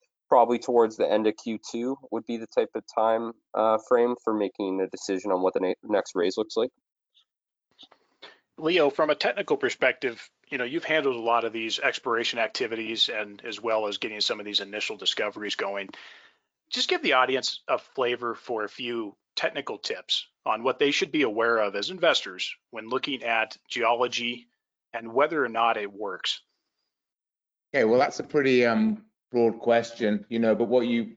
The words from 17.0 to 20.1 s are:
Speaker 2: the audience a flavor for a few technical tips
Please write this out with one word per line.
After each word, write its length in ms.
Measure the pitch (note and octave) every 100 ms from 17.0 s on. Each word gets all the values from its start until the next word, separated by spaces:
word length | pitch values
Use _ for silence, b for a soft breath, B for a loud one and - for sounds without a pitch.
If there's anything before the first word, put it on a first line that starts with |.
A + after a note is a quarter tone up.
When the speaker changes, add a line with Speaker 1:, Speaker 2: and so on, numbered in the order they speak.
Speaker 2:
the 100 | A#3
audience 480 | C3 B2+ C3 - - -
a 100 | B2
flavor 580 | - - B2 A#2+ A#2 A2
for 280 | - A2+
a 60 | G#2
few 480 | - B2 A#2 G#2 - _ -
technical 420 | - C#3+ C3+ G#2+
tips 500 | - G#2 -